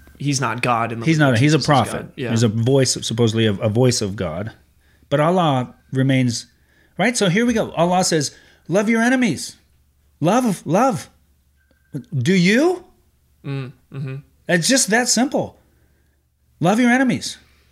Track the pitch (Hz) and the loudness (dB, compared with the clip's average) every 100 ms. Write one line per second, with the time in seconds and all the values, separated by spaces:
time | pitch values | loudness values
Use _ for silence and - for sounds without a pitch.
0 | - - 139 135 123 117 123 117 117 113 | -20 -10 -4 -2 -4 -4 -2 -2 -2 -4
1 | 120 156 139 113 147 151 135 139 104 80 | -2 2 4 4 4 2 2 2 0 -4
2 | 78 - 120 117 117 110 113 139 127 - | -12 -10 -4 0 0 0 2 2 2 -2
3 | - 113 113 110 110 98 110 104 127 120 | -4 0 0 2 0 0 -2 2 2 0
4 | 104 95 87 82 110 - _ _ _ _ | -4 -6 -8 -8 -10 -14 _ _ _ _
5 | - 143 151 185 160 135 120 - - 131 | -4 0 2 2 2 0 -2 -10 -8 -2
6 | 135 131 127 117 - _ _ _ _ - | 2 2 0 -2 -10 _ _ _ _ -4
7 | 214 240 190 190 240 220 135 - 170 185 | -2 0 0 2 0 0 -2 0 0 2
8 | 180 165 135 - - _ - 185 202 226 | 0 0 -2 -10 -20 _ -4 -2 0 2
9 | 233 262 233 131 - - _ _ _ _ | 2 2 0 -2 -8 -18 _ _ _ _
10 | _ - 151 233 247 175 - 175 262 175 | _ -4 0 2 2 -2 -2 0 0 -2
11 | - _ _ _ _ _ _ _ _ 143 | -8 _ _ _ _ _ _ _ _ -14
12 | - 143 123 190 175 226 330 359 - _ | -8 -4 0 2 4 2 2 -2 -8 _
13 | _ _ _ _ 139 139 131 - _ 139 | _ _ _ _ -10 -10 -10 -16 _ -12
14 | 131 139 - _ - 175 156 262 190 220 | -10 -12 -16 _ -2 0 2 0 2 0
15 | 247 220 277 170 131 - _ _ _ _ | 0 0 0 -2 -6 -10 _ _ _ _
16 | _ _ _ _ _ - 165 214 247 247 | _ _ _ _ _ -4 0 2 4 4
17 | 262 123 - - _ _ _ | 2 -2 -6 -14 _ _ _